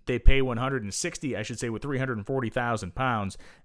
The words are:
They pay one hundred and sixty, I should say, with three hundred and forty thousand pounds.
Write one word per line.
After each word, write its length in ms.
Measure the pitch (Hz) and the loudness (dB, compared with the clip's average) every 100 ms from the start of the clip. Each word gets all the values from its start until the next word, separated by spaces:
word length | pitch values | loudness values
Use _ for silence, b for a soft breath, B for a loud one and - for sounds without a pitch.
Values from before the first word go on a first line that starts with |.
| - | -4
They 100 | 123 | 6
pay 240 | - 135 | 8 8
one 160 | 131 117 | 6 0
hundred 260 | 131 131 | -2 -2
and 100 | 104 | -4
sixty, 420 | - 175 - 139 101 | -6 -6 -6 -6 -6
I 80 | |
should 160 | 107 120 | -6 -6
say, 100 | 120 | -4
with 140 | 107 | -4
three 160 | 143 131 | -4 -4
hundred 180 | 131 113 | -2 -4
and 80 | 101 | -4
forty 240 | 135 113 | -2 -2
thousand 460 | 127 120 113 90 - | -2 -2 -2 -4 -4
pounds. 420 | 131 110 98 - B B | -2 0 -4 -8 B B